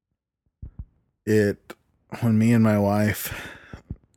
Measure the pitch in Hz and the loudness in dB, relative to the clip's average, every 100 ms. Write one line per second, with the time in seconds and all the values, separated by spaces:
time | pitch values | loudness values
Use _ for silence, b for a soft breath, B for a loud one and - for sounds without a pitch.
0 | _ _ _ _ _ _ - - - _ | _ _ _ _ _ _ -16 -16 -18 _
1 | _ _ - 107 101 - - - _ _ | _ _ 0 2 2 -2 -16 -20 _ _
2 | _ - 120 107 113 117 110 104 101 104 | _ -4 0 2 4 4 4 2 2 0
3 | 107 98 - B B B B B - - | 0 -2 -8 B B B B B -18 -18
4 | _ | _